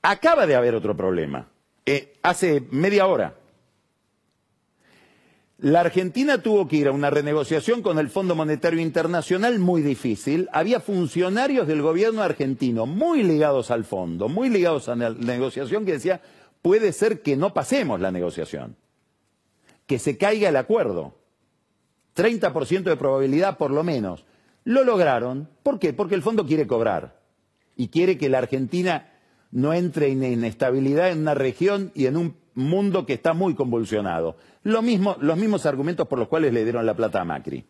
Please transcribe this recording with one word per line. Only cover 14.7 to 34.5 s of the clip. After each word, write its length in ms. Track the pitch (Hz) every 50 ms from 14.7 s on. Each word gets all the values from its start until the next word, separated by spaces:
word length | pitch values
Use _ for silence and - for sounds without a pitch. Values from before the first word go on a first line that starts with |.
| 160 139 - -
a 60 | 120
la 160 | 120 120 113
negociación, 760 | 113 113 117 120 123 120 131 127 - 135 143 147 185 214 220
que 80 | 185 170
decía, 280 | 139 - 180 185 170 - - - _ _ _ _ _
"Puede 300 | _ 165 190 220 220 196
ser 300 | 156 - 202 214 220 160
que 140 | - 147 143
no 180 | 135 165 202 202
pasemos 460 | 185 139 - 254 285 233 147 107 90
la 100 | 90 95
negociación, 680 | 92 90 87 87 80 85 80 - - 73 64 57 55 _ _ _ _ _ _ _ _ _ _ _ _ _ _ _ _ _ _ _ _ _ _
que 140 | - 139 120
se 180 | - 151 135
caiga 300 | - 190 202 220 220 208
el 80 | 190 151
acuerdo. 640 | 135 127 - 214 233 170 117 95 87 78 71 - _ _ _ _ _ _ _ _ _ _ _ _ _ _ _ _ _ _ _ _
Treinta 400 | - 175 226 240 208 185 180 131
por 120 | 160 143
ciento 240 | - 175 190 185 180
de 60 | 160
probabilidad 640 | 135 - 139 135 135 139 135 135 156 185 196 185
por 140 | - 160 139
lo 120 | 139 147 160
menos". 400 | 175 156 127 104 95 87 87 _ _ _ _ _ _ _ _ _
Lo 220 | - 233 269 262
lograron. 640 | 247 226 190 175 147 127 117 117 123 127 135 151 - _ _
¿Por 160 | _ 277 277
qué? 140 | 208 - 160
Porque 240 | 135 - 208 170 202
el 60 | 185
fondo 240 | 143 214 226 208 185
quiere 220 | 127 151 156 147
cobrar 520 | 104 131 113 113 113 95 80 - - _ _ _ _ _ _ _ _ _ _ _ _ _
y 140 | - 123 -
quiere 280 | - 160 175 185 185
que 120 | 131 147 139
la 80 | 131
Argentina 720 | - - - - 131 131 113 - 175 180 185 170 143 - _ _ _ _ _ _ _ _ _
no 220 | - - 127 147 160
entre 360 | 175 180 175 139 165 147 135
en 140 | 135 131 131
inestabilidad 840 | 127 123 117 117 113 98 - 139 127 127 135 135 135 139 151 175 185
en 100 | 175 156
una 140 | 156 156 147
región 580 | 131 135 131 120 - 165 196 202 202 196 180 -
y 100 | - 135
en 100 | 127 139
un 220 | 165 175 165 - _ _ _ _
mundo 520 | 123 127 147 170 196 202 202 180 190 170
que 80 | - 135
está 200 | 113 _ 165 165
muy 220 | 165 196 190 147
convulsionado. 840 | - 139 123 120 117 110 92 107 104 104 95 85 82 82 82 78 - _ -